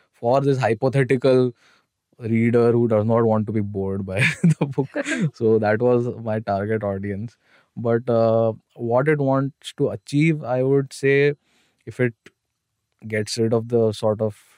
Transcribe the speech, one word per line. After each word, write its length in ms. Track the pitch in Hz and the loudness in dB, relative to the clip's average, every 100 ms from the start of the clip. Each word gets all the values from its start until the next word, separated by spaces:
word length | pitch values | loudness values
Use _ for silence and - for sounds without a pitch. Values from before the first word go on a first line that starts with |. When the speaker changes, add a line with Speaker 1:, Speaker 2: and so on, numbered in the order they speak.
| _ | _
Speaker 1:
for 280 | _ 117 135 | _ 0 2
this 180 | 139 131 | 2 2
hypothetical 960 | 110 113 131 139 127 135 135 127 127 - _ _ _ _ _ _ | 0 0 0 0 2 2 4 4 2 -2 _ _ _ _ _ _
reader 540 | 113 113 117 120 117 | -2 0 2 4 4
who 140 | 117 117 | 4 2
does 160 | 107 | 2
not 200 | 110 113 | 2 2
want 220 | 113 110 107 | 2 2 0
to 60 | |
be 80 | 107 | -2
bored 440 | 101 101 95 98 95 | -4 -4 -6 -6 -6
by 140 | 92 | -2
<laughs> 220 | 147 - | -2 0
the 240 | 170 - 143 | 0 2 -2
book. 220 | 139 131 - 277 285 160 | -4 -4 -6 -4 -4 -4
Speaker 2:
<laughs> 20 | |
Speaker 1:
So 240 | - 113 110 | -2 2 2
that 220 | 107 107 | 2 0
was 260 | 123 123 120 117 | 2 2 0 -6
my 180 | 113 110 | -6 -6
target 420 | 104 98 104 110 | -4 -4 -2 -4
audience. 540 | 101 98 101 98 117 - _ _ _ - | -4 -4 -6 -8 -10 -14 _ _ _ -8
But, 320 | 117 117 123 | -2 -2 0
uh, 420 | 117 113 113 113 110 _ | 2 2 2 0 -2 _
what 340 | - 117 123 143 | -10 -2 0 2
it 100 | 151 | 0
wants 540 | 135 135 135 - - - | 0 0 -2 -6 -18 -4
to 120 | 123 | -4
achieve, 520 | 101 - 143 160 151 | -4 -4 0 0 0
I 200 | 120 127 | -4 -2
would 300 | 131 139 135 | 2 0 -2
say, 420 | - 139 139 143 143 _ _ _ _ - | -2 0 2 2 -2 _ _ _ _ -16
if 140 | - | -4
it 140 | 123 - - _ _ _ _ _ _ _ 110 | -4 -4 -16 _ _ _ _ _ _ _ -8
gets 320 | 107 104 117 | -6 -4 -2
rid 140 | 113 | 0
of 140 | 113 117 | 0 0
the 240 | 117 110 | 0 0
sort 280 | 104 110 107 | 0 -2 -2
of 180 | 110 - _ | -4 -6 _